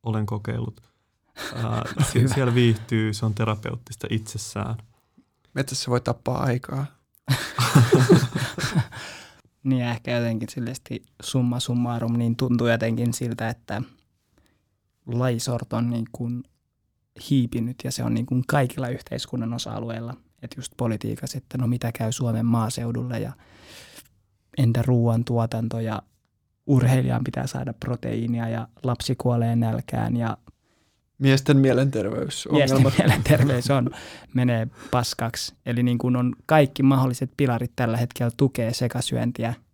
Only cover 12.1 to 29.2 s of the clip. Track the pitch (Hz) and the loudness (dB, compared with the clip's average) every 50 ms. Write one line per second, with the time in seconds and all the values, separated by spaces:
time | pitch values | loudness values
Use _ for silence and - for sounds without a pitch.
12.1 | 117 120 117 117 117 117 131 127 120 117 117 117 117 117 117 113 113 117 120 120 | 0 0 0 0 0 0 0 0 2 2 2 2 2 2 0 -2 0 0 0 -2
13.1 | 113 - 127 120 110 - 110 113 120 _ _ - 104 104 127 - - _ _ _ | -2 -2 -4 -6 -4 -4 -4 -6 -6 _ _ -8 -8 -8 -8 -10 -14 _ _ _
14.1 | _ _ _ _ _ _ _ _ _ _ _ _ _ _ _ _ _ _ _ - | _ _ _ _ _ _ _ _ _ _ _ _ _ _ _ _ _ _ _ -6
15.1 | 120 117 127 127 120 113 - - 123 120 117 - - 117 120 120 120 117 113 110 | -4 -2 0 0 0 -2 -2 -4 -4 -4 -4 -4 -2 -2 0 0 -2 -4 -4 -6
16.1 | - - 120 117 120 123 120 _ _ _ _ _ _ _ _ _ _ _ _ _ | -8 -8 -6 -6 -6 -8 -10 _ _ _ _ _ _ _ _ _ _ _ _ _
17.1 | _ - - - 143 135 120 117 - 120 113 120 131 - - 131 131 - 120 117 | _ -20 -2 0 2 2 2 2 -2 -4 -4 -4 -6 -8 -8 -8 -6 -4 -2 -2
18.1 | 113 113 117 - 127 127 123 - - 147 135 123 - - 131 120 127 131 - - | 0 -2 -2 0 -2 -2 0 0 0 0 0 0 -2 -6 -6 -6 -6 -8 -8 -10
19.1 | - 120 - - - 123 113 113 120 117 - 117 110 107 113 113 113 113 117 117 | -10 -10 -8 -8 -6 -6 -4 -4 -6 -6 -8 -8 -8 -8 -8 -8 -8 -8 -10 -10
20.1 | 123 - _ _ _ _ - 117 - - 123 - _ - 123 117 110 - - 113 | -12 -14 _ _ _ _ -16 -14 -14 -14 -14 -14 _ -4 -2 -2 -2 -2 -4 -6
21.1 | 110 - - - - 135 - _ - 127 127 117 123 120 - 117 113 - 117 110 | -6 -6 -8 -8 -10 -10 -12 _ -6 -2 -2 0 -2 -2 -2 -6 -4 -4 -4 -4
22.1 | 110 - 127 117 113 110 113 117 117 117 113 110 - - 120 117 117 117 120 123 | -2 -2 -2 -2 0 0 2 2 2 2 0 -2 -4 -4 -6 -4 -4 -4 -4 -4
23.1 | 120 113 104 127 131 _ - _ - - - - - - - - - - - _ | -6 -6 -6 -8 -10 _ -20 _ -20 -20 -20 -20 -20 -20 -20 -20 -20 -20 -20 _
24.1 | _ _ _ _ _ _ _ _ - - 135 117 113 117 117 123 127 120 117 117 | _ _ _ _ _ _ _ _ -2 0 2 2 2 2 2 2 4 4 4 2
25.1 | 113 117 117 - 120 117 113 113 - 113 117 113 113 113 113 110 107 - _ _ | 2 0 0 0 0 0 0 0 -2 -4 -4 -4 -4 -4 -4 -4 -6 -6 _ _
26.1 | _ _ _ _ _ _ _ _ _ _ _ - 143 127 123 123 127 131 127 131 | _ _ _ _ _ _ _ _ _ _ _ 4 4 6 6 6 4 4 2 2
27.1 | 123 120 127 - - 131 131 135 - 131 127 - - - - 123 123 120 - 120 | 0 0 -2 -4 -4 -6 -6 -6 -6 -6 -6 -6 -8 -8 -6 -6 -6 -6 -4 -4
28.1 | 113 113 117 117 117 117 113 113 113 113 117 - _ - - 127 120 - - - | -4 -4 -2 -2 -2 -2 -2 -4 -4 -6 -6 -10 _ -6 -4 -4 -2 -2 -2 -4
29.1 | 127 - | -4 0